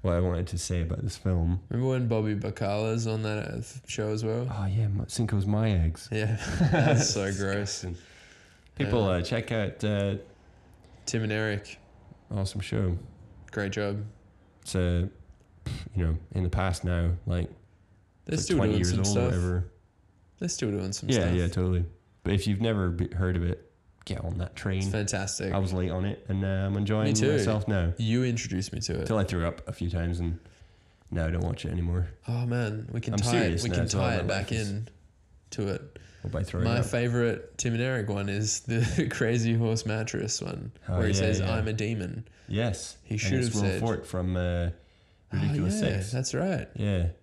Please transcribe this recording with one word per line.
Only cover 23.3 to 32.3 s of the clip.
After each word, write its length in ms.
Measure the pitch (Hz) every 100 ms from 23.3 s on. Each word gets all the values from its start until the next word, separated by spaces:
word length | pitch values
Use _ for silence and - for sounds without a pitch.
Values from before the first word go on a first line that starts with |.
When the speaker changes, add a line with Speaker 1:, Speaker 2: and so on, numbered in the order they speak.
| 90
Speaker 1:
of 60 |
it, 280 | 85 - - _ - _ -
get 160 | 110
on 120 | 85 90
that 160 | 85 -
train. 220 | 101 95
Speaker 2:
It's 100 | 98
fantastic. 640 | 107 101 98 98 - 95
Speaker 1:
I 60 | 98
was 140 | 95
late 180 | 92 92
on 140 | 90
it, 200 | 98 - -
and, 160 | 98
uh, 40 | 98
I'm 280 | 95 98 101
enjoying 320 | 101 107 107
Speaker 2:
Me 40 |
too. 180 | 110 131
Speaker 1:
myself 360 | 147 104 107 101
now. 240 | 98 85 87
Speaker 2:
You 260 | 113 117
introduced 480 | 127 117 - 92 95
me 80 | -
to 200 | - -
it. 60 | -
Speaker 1:
Till 100 | 107
I 60 |
threw 220 | 95 90 85
up 200 | - -
a 40 |
few 160 | - 87
times, 300 | 87 85 85
and 180 | 85 85 - - - - - _ -
now 160 | 87 80
I 40 |
don't 120 | 87
watch 200 | 87 90
it 60 | 85
anymore. 380 | 87 85 90 85 -
Speaker 2:
Oh, 160 | -